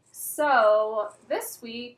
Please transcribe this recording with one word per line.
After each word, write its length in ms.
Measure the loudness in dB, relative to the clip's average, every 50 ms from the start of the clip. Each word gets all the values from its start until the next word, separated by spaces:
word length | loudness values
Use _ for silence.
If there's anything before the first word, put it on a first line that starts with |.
| _ _
So, 960 | -18 -14 -12 -10 -4 -2 2 4 4 6 6 6 4 4 2 0 -2 -4 -6 -6 -10 _ _
this 320 | -6 -6 -6 -6 -10 -14 -14
week, 380 | -14 -14 -12 -12 -12 -14 -16